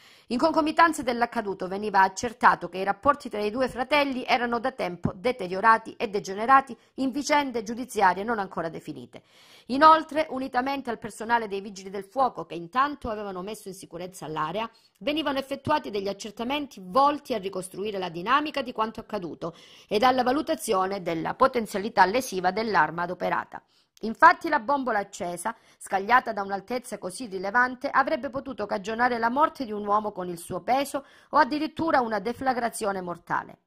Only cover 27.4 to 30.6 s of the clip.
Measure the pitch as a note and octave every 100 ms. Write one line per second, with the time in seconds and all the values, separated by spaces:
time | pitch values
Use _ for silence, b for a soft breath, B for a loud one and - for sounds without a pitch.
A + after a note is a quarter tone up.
27.4 | G3 A#3+ B3+ B3 C#4 C4 C#4 D#4 C4 C4
28.4 | C4+ A3 G#3 G#3+ F#3+ A3 B3 A#3+ A#3 C4
29.4 | D#4+ D#4+ A#3 G#3 G#3 G#3 G#3+ G3 F3+ E3+
30.4 | - F3+